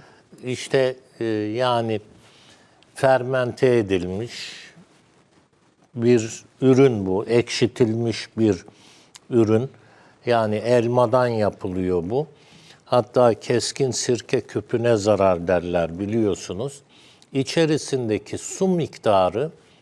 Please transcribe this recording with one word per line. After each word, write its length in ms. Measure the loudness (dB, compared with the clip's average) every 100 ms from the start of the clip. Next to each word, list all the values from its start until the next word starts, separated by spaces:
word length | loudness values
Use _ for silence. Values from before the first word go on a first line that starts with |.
| -20 _ _ -16
işte, 520 | -10 -10 -2 0 0 -2 _ -8
e, 60 | -4
yani 720 | -4 -4 -2 0 0 0 -4 -6 -20 _ _ _ -20 _ _ _ -2
fermente 840 | 2 2 2 -2 -2 0 2 4
edilmiş 760 | 2 0 -2 -6 -8 -12 -16 -16 -20 -20 -20 _ _ _ _ _ _ _ _ _ _ -2
bir 480 | 2 4 2 -10 -20 -2
ürün 440 | 4 6 6 4 -2
bu, 200 | -4 0
ekşitilmiş 1040 | 0 0 -2 -2 0 0 0 -4 -6 -8 0
bir 280 | 0 0 -4 _ -20 -20 _ -20 -2
ürün. 400 | 2 4 2 0 -12 _ _ _ _ -2
Yani 300 | 0 0 -2
elmadan 720 | 2 2 2 0 2 2 0
yapılıyor 760 | 0 -2 -4 -8 -4 -2 -2 -2
bu. 180 | -4 -6 _ _ -20 -20 -20 -2
Hatta 480 | -2 0 2 2
keskin 580 | 2 -2 -2 -2 -4 -4
sirke 500 | -4 -2 -4 -2 -4
küpüne 560 | -4 -8 -4 -2 2 2
zarar 500 | 4 4 4 2 0
derler, 520 | 0 0 -2 -2 -4
biliyorsunuz. 840 | -4 -2 -2 -2 -6 -10 -10 -12 _ _ -20 _ _
İçerisindeki 1040 | -6 -2 0 0 0 -2 -6 -2 -4 -4 -12
su 300 | -10 -4 0
miktarı 840 | 0 -2 -4 2 4 2 0 -6 -8 _ _